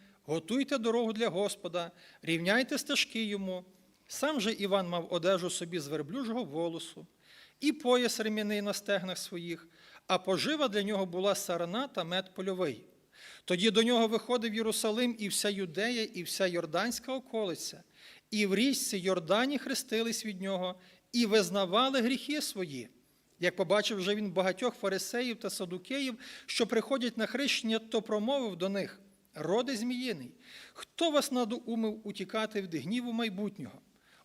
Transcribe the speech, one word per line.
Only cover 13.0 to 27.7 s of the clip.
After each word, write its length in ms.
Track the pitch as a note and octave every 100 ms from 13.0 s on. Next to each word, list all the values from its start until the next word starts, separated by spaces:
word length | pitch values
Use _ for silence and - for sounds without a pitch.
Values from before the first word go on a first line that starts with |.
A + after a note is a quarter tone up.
| _ - - -
Тоді 260 | - F3+ A3
до 120 | G3+
нього 260 | A3+ A#3+ A3+
виходив 460 | A3 - B3 A3+
Єрусалим 640 | G#3+ A3 G#3+ A3+ A3 B3 A3
і 100 | G#3
вся 200 | - G#3
Юдея, 540 | G3 F#3 D#3 A3+ B3
і 200 | A3 F#3
вся 240 | E3 - F#3+
Йорданська 640 | E3+ E3 E3 A3 A#3 -
околиця, 720 | C4 B3+ A3+ G3+ D#3 - D3 - _ - - -
і 160 | G#3+ G3+
в 80 |
річці 440 | F#3+ C4+ C4 - G3+
Йордані 600 | F3+ F3+ D#3+ G3+ C4+ C#4+
хрестились 680 | - C4+ - A3 A#3 A3+ A3
від 140 | F#3
нього, 340 | G3 F#3+ F3+ F#3 - - _
і 140 | A#3 A3+
визнавали 720 | G#3+ F3 G3 F#3+ G3+ C4 C4+
гріхи 420 | A3+ C4 - D4
свої. 460 | D4+ G3 F3 C3 A2+ _ _ _ _ -
Як 160 | F3 F3
побачив 440 | F3+ G#3 G#3 G#3
же 140 | F3+
він 160 | G#3 G#3
багатьох 440 | F3 F#3 F#3 B3
фарисеїв 640 | - G3 F#3+ F#3 A#3+ B3 A3
та 140 | G3+
садукеїв, 680 | - F#3 F3+ - C4+ C4+ A3+ - - -
що 200 | - A3+
приходять 520 | A3+ G#3+ C4+ A#3+ A3
на 80 | G#3+
хрещення, 520 | B3 C#4 - A3